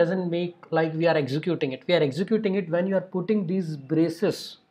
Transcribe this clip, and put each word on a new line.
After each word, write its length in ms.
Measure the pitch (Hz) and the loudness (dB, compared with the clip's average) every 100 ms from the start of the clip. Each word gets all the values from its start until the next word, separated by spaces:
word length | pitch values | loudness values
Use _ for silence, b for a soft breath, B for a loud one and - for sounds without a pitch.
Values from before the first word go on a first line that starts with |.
doesn't 260 | 170 190 175 | 2 0 -2
make 400 | 170 175 - - | -2 -4 -6 -2
like 240 | 160 160 | 0 0
we 140 | 160 165 | 2 2
are 80 | 156 | 2
executing 560 | 131 147 180 151 143 | 0 -2 -2 -2 -2
it. 100 | 131 - | -4 0
We 60 | |
are 100 | 175 147 | 2 2
executing 440 | 135 196 220 208 190 | 0 0 0 0 -2
it 80 | 165 | -2
when 160 | 170 185 | -2 0
you 80 | 190 | 0
are 60 | 185 185 | -2 -4
putting 300 | 175 214 170 | 0 0 0
these 280 | 190 160 147 | -2 -2 -8
braces 800 | 131 160 165 - 185 - - - _ | -2 2 2 0 -2 -2 -8 -18 _